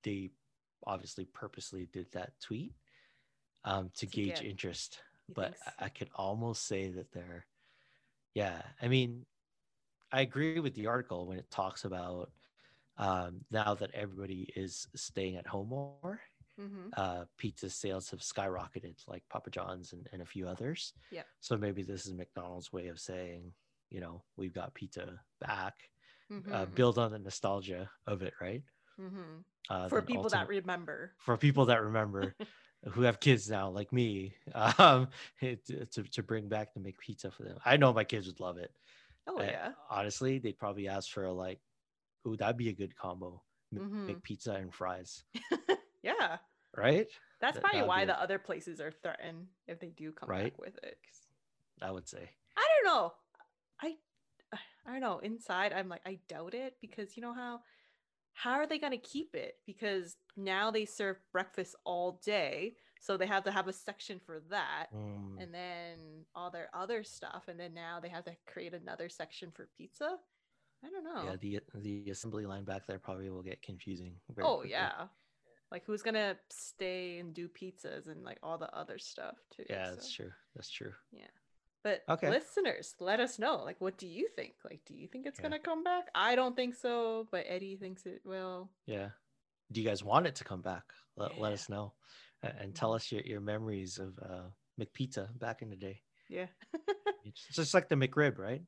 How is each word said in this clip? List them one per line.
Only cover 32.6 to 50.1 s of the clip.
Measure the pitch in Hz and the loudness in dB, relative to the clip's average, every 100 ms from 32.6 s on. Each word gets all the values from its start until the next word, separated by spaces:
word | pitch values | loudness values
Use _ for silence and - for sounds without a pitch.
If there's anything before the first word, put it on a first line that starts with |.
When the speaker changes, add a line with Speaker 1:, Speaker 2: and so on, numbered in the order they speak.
| - _ - | -20 _ -6
Speaker 1:
who | 117 | 6
have | 123 113 | 6 8
kids | 147 120 98 | 8 8 8
now, | 107 98 | 0 0
like | 95 104 | -2 2
me, | 123 117 101 95 - | 4 4 2 -2 -8
<laughs> | - | -8
um, | - 110 - 185 131 127 - - - | 4 6 12 12 12 8 -2 -16 -4
it, | 127 120 - 117 120 | -2 -2 -4 -6 -4
to, | - | -6
to | 98 - | -4 -4
bring | 95 113 104 | 0 0 2
back | 107 107 | -2 -2
the | - | -6
McPizza | 95 - - 104 95 | -8 -10 -12 -8 -8
for | - | -8
them. | - 101 - | -10 -2 8
I | 143 | 12
know | 139 | 12
my | 113 | 10
kids | 104 113 92 | 4 0 -2
would | 90 | -4
love | 90 87 | -4 -4
it. | 87 _ - - - - - | -8 _ -20 -20 -20 -16 -8
Speaker 2:
Oh, | 381 | -2
Speaker 1:
I, | |
Speaker 2:
yeah. | 101 95 85 269 - | 0 0 -6 -8 -4
Speaker 1:
honestly, | 101 104 - 131 131 | 0 0 0 2 2
they'd | 117 98 | 0 -2
probably | 107 101 98 | -4 -2 -2
ask | 98 95 | -2 -2
for, | - 95 | -2 -2
like, | 90 92 98 _ _ _ _ _ _ - | -2 -4 -6 _ _ _ _ _ _ -6
"Ooh, | |
that'd | 110 104 120 | 2 2 4
be | 117 | 0
a | |
good | 95 98 - | 0 -4 -4
combo. | 95 90 90 90 _ _ _ | -6 -6 -8 -10 _ _ _
Mc-, | - | -8
Speaker 2:
Mm-hmm. | 196 208 196 | -4 -4 -4
Speaker 1:
McPizza | 180 - 104 - 98 | -6 -6 -8 -4 -4
and | 92 | -4
fries." | - 90 92 92 - - | -4 -2 -2 -6 -14 -12
Speaker 2:
<laughs> | 233 - 330 - 381 - _ | -12 -2 -2 2 2 2 _
Yeah. | - 453 196 165 - _ _ - | -2 2 2 0 -8 _ _ 4
Speaker 1:
Right? | 110 156 220 - - _ | 6 6 4 -4 -20 _
Speaker 2:
That's | 254 - | 2 6
Speaker 1:
That, | |
Speaker 2:
probably | 392 403 | 4 6
Speaker 1:
that | 262 | 6
would | |
Speaker 2:
why | 185 | 4
Speaker 1:
be | 196 | 4
a | |
Speaker 2:
the | 180 | 4
other | 185 190 | 2 0
places | 190 160 180 160 | -2 -6 -6 -8
are | 151 | -8
threatened | 160 175 - 170 165 185 _ - | -6 -6 -6 -8 -10 -14 _ -14
if | 170 | -10
they | 175 | -12
do | 165 156 | -10 -10